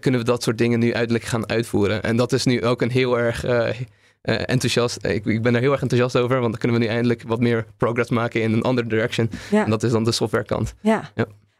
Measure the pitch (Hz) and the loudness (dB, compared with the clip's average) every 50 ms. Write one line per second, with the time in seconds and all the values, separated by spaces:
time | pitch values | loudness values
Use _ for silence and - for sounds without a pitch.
0 | - 143 127 123 113 120 120 120 - 127 117 110 120 117 120 117 117 120 113 110 | 0 0 0 0 2 0 0 0 0 -2 0 2 2 2 2 2 2 2 2 0
1 | 120 113 117 113 - - - 113 104 - - 113 120 - - 101 101 95 104 107 | 0 0 0 -2 -2 -2 -4 -4 -2 -2 -2 -2 -2 -2 0 0 2 0 0 -2
2 | 98 104 113 117 123 120 139 123 - 131 123 113 - 117 123 - - 117 123 127 | -2 0 0 0 2 0 0 0 2 2 0 2 0 0 0 0 0 0 2 0
3 | 131 123 123 117 120 117 117 - - 123 123 120 113 113 117 117 127 - - _ | 2 2 2 2 0 0 -2 -2 -2 0 0 0 0 0 -4 -6 -10 -12 -14 _
4 | _ _ _ _ - 123 117 - - - - 127 - 120 - 123 120 123 - - | _ _ _ _ -4 -4 -2 -2 -2 -2 -2 0 0 0 2 0 0 0 -2 -4
5 | - - 85 117 101 113 107 113 113 123 117 117 123 139 143 131 131 123 127 120 | -4 -2 -2 -2 -2 -2 -2 0 2 2 2 2 2 2 0 0 0 0 2 2
6 | 120 127 - 127 123 120 131 131 120 117 110 120 - 127 117 117 117 107 110 120 | 2 2 2 0 2 2 2 0 0 -2 -2 -2 0 0 2 2 2 0 0 0
7 | 120 120 120 117 - 117 113 113 123 120 117 117 104 - - _ 127 110 120 123 | 2 0 0 0 -2 -4 -2 0 2 2 2 0 -2 -6 -4 _ -2 0 0 0
8 | 117 - 120 113 117 120 - 110 110 113 110 117 - 123 131 123 117 117 110 110 | -2 0 0 -2 -2 -2 -2 -2 0 0 0 0 0 0 0 0 0 0 0 0
9 | 107 123 - - 117 110 - - - - 202 214 208 107 107 107 113 117 113 110 | 0 0 0 -2 -2 -2 -4 -8 -4 -2 0 0 2 0 0 0 0 0 0 2
10 | 113 117 113 - 120 107 - 113 113 - - 117 117 - - - - 214 220 240 | 2 0 0 0 -2 -2 -2 -4 -4 -2 -4 -4 -4 -4 -6 -2 0 0 2 2
11 | - - - - 117 - - - _ _ _ _ | -2 -6 -6 -4 -4 -4 -6 -14 _ _ _ _